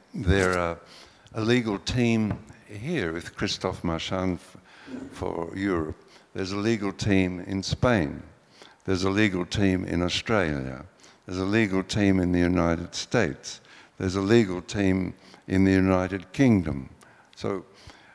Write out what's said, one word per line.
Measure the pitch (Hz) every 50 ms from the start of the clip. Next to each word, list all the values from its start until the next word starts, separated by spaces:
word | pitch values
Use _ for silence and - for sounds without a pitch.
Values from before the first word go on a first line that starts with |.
| - _ -
there | 180 104 92 98 98 92 92 92 90
are | 87 85 85 85 - - - - - - - - - - -
a | 113
legal | 110 113 123 127 113 110 101 98
team | - - 113 123 120 117 113 110 107 101 92 - - - - - - -
here | 107 101 113 156 180 139 90 82 82
with | 85 82 - -
Christophe | - 110 98 - - - 95 90 - -
Marchand | 87 82 82 - - 95 92 92 95 87 82
f-, | - - - - - - - - - - - - - - -
for | - 92 90 87 85 85 85 -
Europe. | 98 98 101 90 82 78 78 76 - - - - - - _ -
There's | 98 98 92 101
a |
legal | 101 101 113 117 101 101 98 92
team | - - 107 98 95 92 90 92 87 90
in | 101 98 98 95
Spain. | - - - - 127 120 98 78 67 - - - - - _ _ _ _ - - - - _ _
There's | - 95 87 95
a | 95
legal | 98 104 107 101 90 90 90
team | - - 107 101 95 92 90 92
in | 90 87 85 87
Australia. | 87 - - - - 113 104 87 80 73 69 65 65 64 64 78 - - _ - - - _ _
There's | - 92 92
a | 95
legal | 98 101 113 113 95 95 95 92
team | - - 104 101 98 95 92
in | 90 90 90
the | 87
United | 87 87 90 87 85 85 85 87 87 85 -
States. | - - - - 123 101 73 67 - - - - - - - - - - - _ -
There's | 95 95 90
a | 98
legal | 98 98 113 120 110 92 90 90
team | 87 - - 104 98 95 95 95 92 87 - - - - - - _
in | - 95 95 95
the | 95 95
United | 95 92 95 92 92 92 90 98 92 - - -
Kingdom. | - 139 127 110 95 82 78 69 67 64 - - - - - - - _ _ _
So, | - - 107 101 92 82 - - - - - - - - - -